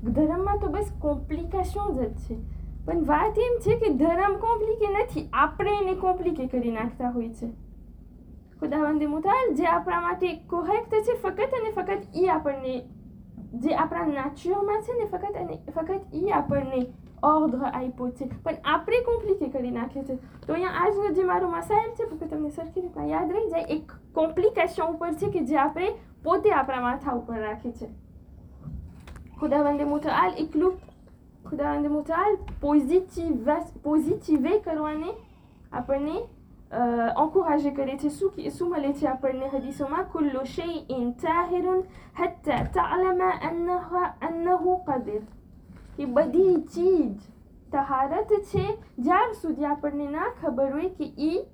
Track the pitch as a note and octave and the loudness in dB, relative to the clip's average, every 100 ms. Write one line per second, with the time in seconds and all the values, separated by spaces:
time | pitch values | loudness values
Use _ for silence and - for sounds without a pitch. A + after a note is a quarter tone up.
0 | A3+ A3 D4+ F4 F#4+ G#4 G#4 F4 G#4 - | 0 2 2 2 0 0 0 -2 -4 -2
1 | D4+ C#4+ - D#4 E4+ F#4+ F4+ G#4 G#4 C4 | -2 -2 -4 -6 -4 -2 -2 -2 -2 -2
2 | A3+ - - A3+ - - - - - E4+ | -2 -4 -8 -8 -8 -10 -10 -10 -4 -2
3 | D4 D4+ G#4 G#4+ A#4+ A#4+ G4 A#4 A4 C4 | 2 2 2 2 2 2 2 2 4 4
4 | D#4+ F4 G4+ G4 A4 A4+ G#4+ A#4 G#4 G4+ | 4 4 2 2 2 2 2 2 2 2
5 | A#4+ E4+ - A#3 D4+ - F4+ G#4 F#4+ F#4 | 0 -2 -4 2 2 2 0 2 2 0
6 | F#4 F4+ E4+ D#4 B3+ B3+ A#3 A3+ A3+ - | 0 2 0 -2 -2 -2 -2 -2 -4 -2
7 | B3 A#3+ A3+ A3+ A#3 - - - - - | -4 -2 -6 -6 -10 -10 -16 -18 -18 -20
8 | - - - - - - D4+ C#4+ D4 D4+ | -20 -20 -20 -20 -20 -8 -2 0 2 2
9 | D4 D4+ F4+ B4 B4+ C4 E4+ E4+ F4+ F4 | 0 0 2 4 4 2 4 2 2 0
10 | F4 F4+ F4+ D#4+ - F4+ E4 G#4+ A4+ A4 | 0 0 -2 -4 -4 -4 0 0 2 0
11 | G#4+ A#4+ G4 F#4 C5 C5 A4 G#4 F#4 G4 | 2 0 0 0 0 0 -2 -2 -2 -2
12 | - D#4 F#4 D#4+ D4+ C4+ C4 B3+ A#3+ - | -4 0 2 4 0 -2 -4 -6 -8 -18
13 | - - - - - A#3+ C#4 - D#4+ E4+ | -20 -20 -20 -16 -12 -4 0 2 0 0
14 | E4 C#4+ C4+ C#4+ F4 G4 G4+ G#4+ A4 A#4+ | -2 0 -4 -6 -2 0 2 0 0 -2
15 | G#4+ F4+ G4+ G4+ F4 - - D#4+ D#4+ F#4+ | -2 -4 -4 -6 -6 -8 -8 -6 -2 -4
16 | - D4 F#4 D4+ C#4+ C#4 C4 C4 B3 - | -4 -4 0 0 0 0 0 -2 -4 -6
17 | - - D4 D#4 D#4 B3 C4 - B3+ B3 | -20 0 4 4 4 0 -2 -4 -6 -6
18 | B3 B3 C4 - E4 D#4+ C#4 E4 E4 A#4+ | -8 -6 -10 -6 -6 -4 0 0 2 2
19 | A#4+ A#4 G#4 F#4+ C4+ C4 B3 A#3+ B3+ C#4 | 2 0 2 0 0 -2 -4 -4 -6 -6
20 | C4+ C4 - - - D#4+ F#4 D#4+ F4+ G4+ | -6 -8 -10 -14 -4 -2 0 2 2 2
21 | G#4 D#4+ F#4 F4+ F#4 E4+ - G#4+ A4+ - | 2 2 2 2 0 -2 2 2 2 -4
22 | A#4 D#4 D#4 D#4 D4+ D4 E4 F#4 F4+ D#4 | -6 -4 -8 -4 -4 -6 -6 -6 -6 -6
23 | D4 D#4 F4+ F#4+ A4 E4 E4 D#4 - - | -2 0 0 0 0 -2 -2 -4 -6 -18
24 | - - D#4+ D#4+ G#4 G4+ F4 - E4 D#4 | -6 0 0 4 4 4 0 2 -2 -2
25 | E4+ D#4 G#4 F4+ B3 D4 C#4+ D#4 F#4 A#4 | -4 -2 -2 0 2 2 2 2 -2 -4
26 | - - D4 F#4+ G#4 E4 C4 B3+ B3 C4+ | -12 -8 0 4 6 4 2 0 0 -2
27 | C#4 B3 A#3 A#3 G#3+ G#3+ A#3+ A#3 A#3+ A3 | -2 -4 -4 -6 -4 -6 -8 -10 -14 -14
28 | - - - - - - - - - - | -20 -20 -20 -20 -20 -16 -12 -12 -12 -16
29 | - - - - D4+ C#4+ C#4+ D4 D4 D4 | -16 -16 -16 -4 0 4 4 2 0 0
30 | D4+ - F4+ - D#4 D4+ F4+ F#4 - - | 0 2 2 0 -2 2 2 2 -12 -20
31 | - - - - - C4+ D4 D4 D4 D4+ | -20 -20 -20 -20 -10 -2 0 0 0 0
32 | D4 E4 G4+ G4+ - - C#4+ D4 C4 F4+ | 0 2 4 2 -2 -4 4 4 6 4
33 | F#4 - E4 B3+ A#3 D#4 E4 - C#4+ D#4 | 2 -4 -2 0 2 0 -2 -8 2 2
34 | C#4+ G#4+ - D4+ C4+ G#4 F4+ D#4 D4+ D4+ | 4 0 2 2 4 2 2 -2 -2 -4
35 | E4 A4 - - - - - - B3 C#4 | -6 -8 -14 -20 -20 -20 -10 -8 -2 0
36 | D4 F4+ A#4+ - - - - A3 A#3+ A#3 | 0 -4 -8 -14 -20 -20 -8 0 0 2
37 | A#3 - D#4 F#4 E4+ D4 C#4+ C#4 C4+ C#4 | 0 2 2 4 4 2 2 0 -4 -2
38 | D4 D4 G4 - - - F4 D4 C#4 C#4 | -4 0 -2 -2 -8 -4 -2 0 0 0
39 | C#4+ C4 C4+ B3+ C4+ C4+ C4 - C#4 D#4+ | 0 0 -2 -2 -2 -4 -6 -6 -4 -2
40 | F#4+ E4+ D4 C4 C4 - E4+ E4 - C4 | -4 0 0 0 -4 -4 -4 -6 -4 -2
41 | A#3+ A#3+ E4 E4+ F4 F4+ F4+ F#4 F#4 - | -2 -2 0 2 2 2 2 2 0 -10
42 | - - F4 F4 D4+ B3 - F#4 - F4+ | -18 -2 -2 -2 -2 0 0 0 2 4
43 | F#4 F4+ F#4 F4+ D#4 E4+ F4 F4+ F4 F4+ | 4 4 2 0 -2 -2 0 -2 0 0
44 | F4+ - D#4 E4 E4+ F#4 F4+ F4+ F4+ C4 | -2 -2 -6 -2 2 2 4 0 0 -2
45 | G#3 G#3 - - - - - - - - | -2 -6 -6 -18 -20 -20 -20 -20 -18 -8
46 | C#4 B3 D#4+ D#4 F#4+ E4+ D#4 - F4+ F#4 | 0 2 4 6 6 6 2 0 4 4
47 | B3 G3+ - - - - - C#4+ C#4 C4 | 4 -2 -12 -20 -20 -20 -6 -2 0 0
48 | C4+ F4 G#4+ G#4 G4+ G4 F#4+ G#4+ - - | 2 0 2 2 2 -2 0 -4 -8 -4
49 | B3 F4+ A#4 G#4+ E4 C4 D4 D4 D4 C#4+ | 2 4 4 0 -4 -2 -2 0 -2 -4
50 | C#4+ D4+ G4+ A#4+ D#4 B3 C4+ C#4 F#4 - | -4 -4 -4 -2 -4 0 0 0 -4 -4
51 | D4 - D4+ E4+ - | -10 -2 0 0 -4